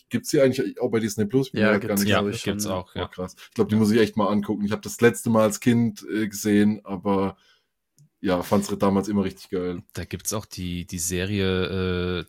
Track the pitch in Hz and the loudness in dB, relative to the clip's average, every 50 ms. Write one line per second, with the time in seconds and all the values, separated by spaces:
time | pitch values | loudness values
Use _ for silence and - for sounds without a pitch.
0 | _ _ - 113 - - - 151 135 131 123 135 - 98 - - 117 113 110 113 | _ _ -6 -6 -4 0 2 4 4 4 4 2 -2 -4 -4 -4 -4 -2 0 0
1 | 110 107 - - 107 101 - 135 135 - - 110 107 110 110 101 120 107 104 101 | -2 -2 -2 -2 -2 0 2 0 0 0 0 2 2 4 4 2 0 0 0 0
2 | 101 104 98 95 98 101 98 - - 104 95 104 104 90 92 92 92 - _ 95 | 2 2 2 2 2 0 -4 -4 -4 -4 -4 -4 -4 -4 -4 -6 -6 -8 _ -8
3 | 92 - - - 90 90 - - - - _ - 107 98 107 110 110 104 110 117 | -8 -8 -8 -10 -10 -10 -12 -16 -20 -10 _ -2 0 2 4 4 4 4 6 4
4 | 107 101 - 110 101 95 104 104 101 - 107 104 104 101 107 104 - 104 - - | 4 2 2 0 0 0 0 0 -2 -2 -4 -4 -2 -4 -4 -4 -6 -10 -2 4
5 | 117 120 113 - - 120 113 110 110 107 104 - - 127 117 117 117 113 104 - | 4 4 4 2 -2 2 2 4 4 4 2 2 2 2 4 4 2 0 -2 -6
6 | - - 92 107 110 104 104 101 104 107 104 104 104 104 107 104 - - 98 90 | -10 -6 -4 -4 -4 -4 -6 -4 0 4 4 6 6 4 2 0 -6 -10 -10 -6
7 | 90 101 98 95 98 98 95 - _ _ _ _ _ _ _ _ _ _ _ _ | -2 0 0 0 0 -2 -4 -8 _ _ _ _ _ _ _ _ _ _ _ _
8 | _ _ _ _ - 98 90 87 87 - 107 101 98 - 104 98 104 98 98 98 | _ _ _ _ -2 0 0 0 0 2 0 0 2 0 -2 0 0 2 2 2
9 | 95 107 104 101 95 92 90 - - - 101 90 90 90 90 87 - _ _ - | 0 0 0 0 -2 -2 -6 -10 -12 -8 -6 -6 -4 -6 -6 -8 -12 _ _ -10
10 | 87 - - 90 - - 101 107 - - - - 90 90 87 87 85 - 92 90 | -8 -8 -10 -8 -8 -6 -6 -6 -8 -10 -12 -10 -8 -6 -6 -6 -8 -8 -8 -6
11 | 82 85 92 87 90 98 104 101 95 95 92 92 92 - 92 95 92 92 90 90 | -6 -4 -2 -2 -2 -2 -2 0 0 0 0 0 -2 -2 -2 -2 -2 -2 -2 -2
12 | 90 90 90 87 85 | -2 -2 -4 -6 -6